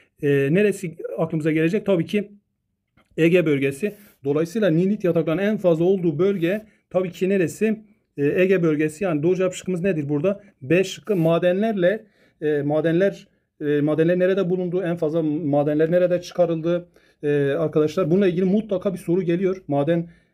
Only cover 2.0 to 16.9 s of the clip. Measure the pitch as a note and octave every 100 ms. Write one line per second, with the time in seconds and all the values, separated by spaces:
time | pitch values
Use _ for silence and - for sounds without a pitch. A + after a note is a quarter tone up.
2 | E3 G#3 G3+ - _ _ _ _ _ _
3 | _ - E3 F3+ D#3 C#3 C3+ C#3 G#3 -
4 | - _ C3+ D3 E3+ A3+ G3 D#3+ F#3+ G#3
5 | F3 E3 D#3+ D#3+ G3+ G#3+ F3+ D#3+ F3 G3
6 | E3+ C#3+ F#3+ G3+ E3 G#3 - _ _ F#3
7 | F#3 - F#3 G3 D#3 - A3 G#3+ - _
8 | _ - C#3+ F#3 F#3+ F#3+ E3 D3+ D#3 D3+
9 | G3 D3+ E3 F3+ F#3 F3+ - F3+ G3 D#3+
10 | C#3 D3 F#3 G3 - _ C3 E3+ F#3+ -
11 | - F#3+ E3 E3+ F3+ F#3+ A3+ G#3 F3 A3
12 | - _ _ - D3+ D3 C#3+ D#3 D#3+ E3
13 | G3 F3 - _ _ - D3 D3 D3 D3+
14 | E3 F3+ F#3 F#3+ F3 F#3 F3+ E3+ F3 E3+
15 | D#3 E3 D#3 D3 D3+ D3 D3 D3+ D#3+ C3+
16 | C3+ F3 - - E3+ E3 D#3+ F3 F3